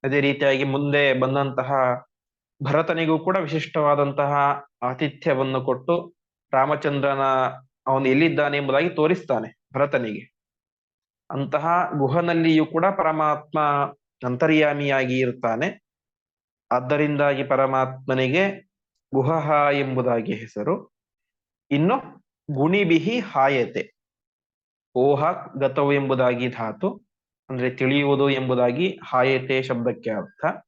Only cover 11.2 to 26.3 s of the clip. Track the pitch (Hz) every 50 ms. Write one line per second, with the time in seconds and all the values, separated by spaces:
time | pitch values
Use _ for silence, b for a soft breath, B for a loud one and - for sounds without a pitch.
11.2 | _ _ - 139 139 139 147 151 147 165 170 175 175 - - 151 139 131 131 170
12.2 | 170 170 170 165 165 165 160 156 156 151 - 160 165 190 190 196 170 160 156 156
13.2 | 156 151 147 147 151 _ - 156 151 147 143 143 143 135 - _ _ _ _ _
14.2 | - 127 123 123 170 160 160 156 151 147 147 143 143 143 139 135 131 127 127 127
15.2 | 131 123 120 - - 117 113 117 143 190 - - _ _ _ _ _ _ _ _
16.2 | _ _ _ _ _ _ _ _ _ _ 117 123 127 127 147 147 151 147 147 139
17.2 | 147 143 139 131 131 127 135 131 135 135 135 131 131 131 131 - - - 131 131
18.2 | 131 127 135 175 196 196 196 - - _ _ _ _ _ _ _ _ _ - 135
19.2 | 131 139 165 160 147 147 156 147 147 143 143 143 139 131 127 127 123 123 120 117
20.2 | 110 - 107 104 117 110 - 104 104 - 180 202 - _ _ _ _ _ _ _
21.2 | _ _ _ _ _ _ _ _ _ _ 139 143 156 185 240 277 - - - -
22.2 | _ _ _ _ _ - 151 131 139 160 180 208 202 170 165 160 - 196 233 247
23.2 | 202 - - 147 135 139 143 131 117 98 - - - - _ _ _ _ _ _
24.2 | _ _ _ _ _ _ _ _ _ _ _ _ _ _ _ 127 127 139 143 131
25.2 | 147 165 180 180 - - - 135 139 131 131 151 143 143 143 143 139 135 131 127
26.2 | 131 123